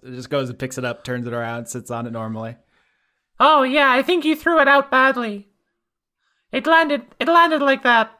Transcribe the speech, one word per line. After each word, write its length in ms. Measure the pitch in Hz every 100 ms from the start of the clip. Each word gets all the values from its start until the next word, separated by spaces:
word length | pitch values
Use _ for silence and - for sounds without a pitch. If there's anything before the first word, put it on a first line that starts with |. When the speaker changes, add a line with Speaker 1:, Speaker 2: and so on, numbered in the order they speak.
Speaker 1:
It 80 | 127 127
just 140 | 123
goes 200 | 143 131
and 100 | 120
picks 180 | 131 131
it 80 | 123
up, 180 | 120
turns 220 | - 123 120
it 80 |
around, 340 | 120 117 117 117
sits 220 | 123 120
on 160 | 117 120
it 60 |
normally. 460 | 117 110 110 113 120 _ _ _ _ _ _ _ _
Speaker 2:
Oh, 240 | 269 302
yeah, 280 | 262 285 277
I 100 | 254
think 240 | 269 349 302
you 100 | 311
threw 240 | 330 320
it 80 | 277
out 240 | 285 277
badly. 560 | 262 262 254 226 202 202 _ _ _ _ _ _ _ _ _ _
It 160 | 262 262
landed, 360 | 330 320 285 - _
it 80 | 254
landed 340 | 339 339 311
like 220 | 277 269
that. 280 | 247 233 226 -